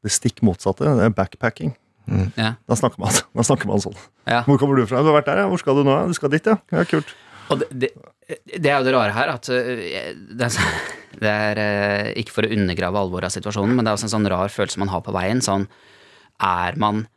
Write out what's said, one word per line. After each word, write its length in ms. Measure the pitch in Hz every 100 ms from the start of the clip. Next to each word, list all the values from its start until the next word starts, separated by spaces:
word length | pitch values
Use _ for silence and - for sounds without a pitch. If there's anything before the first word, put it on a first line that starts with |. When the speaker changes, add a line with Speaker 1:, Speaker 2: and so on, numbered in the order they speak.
Speaker 1:
det 80 | 110
stikk 300 | - 120 -
motsatte, 380 | 110 87 - 95
det 200 | 151 131 107
er 40 |
backpacking. 640 | 101 95 - 117 - 156 - _ _ -
Speaker 2:
Mm. 240 | 101 95 110
Speaker 3:
Ja. 200 | 110 117 -
Speaker 1:
Da 60 | 120
snakker 220 | 127 -
man, 100 | 98
<laughs> 260 | 101 - -
da 60 |
snakker 240 | 120 135 104
man 100 | 101
sånn. 160 | 98 - - _ -
Speaker 3:
Ja. 160 | 120
Speaker 1:
«Hvor 140 | 120 143
kommer 160 | 143 135
du 100 | 113
fra?» 140 | 131
«Du 100 | 156
har 100 | 151
vært 40 | 147
der, 120 | 175
ja. 100 | 196
Hvor 100 | 180
skal 160 | - 139
du 80 |
nå? 240 | 139 139 180
Du 60 |
skal 160 | 175 139
dit, 140 | 151 220
ja. 120 | 220 _
Ja, 120 | 165
kult.» 220 | 170 160 147 - - - -
Speaker 3:
Og 80 | 139
det, 80 | 156 131
det, 100 | 127 - - _ _ 156 - 170
det 100 | 147
er 80 | 139
jo 40 | 131
det 80 | 131
rare 160 | 104
her, 160 | 104 131
at, 200 | 131 -
øh, 680 | 127 120 123 87 85 - - - 117
det 60 |
er 80 | 120
så, 120 | 98 82 80 -
<laughs> 300 | - - -
det 80 | 107
er, 260 | 104 107 107
øh, 540 | 104 101 101 101 107 107
ikke 140 | 110
for 120 | -
å 80 | 107
undergrave 440 | 107 95 87 90 101
alvoret 280 | 95 90 87
av 40 |
situasjonen, 440 | 98 104 107 101 127
men 100 | 113
det 60 |
er 40 | 101
også 100 | 110
en 60 | 107
sånn 60 | 101
rar 160 | 90 98
følelse 280 | - 98 -
man 80 | 98
har 120 | 92
på 100 | 87
veien, 260 | 98 92 120
sånn, 260 | 123 98 98 _ - - - - _ _
er 340 | 98 90 90 -
man 300 | 107 107 110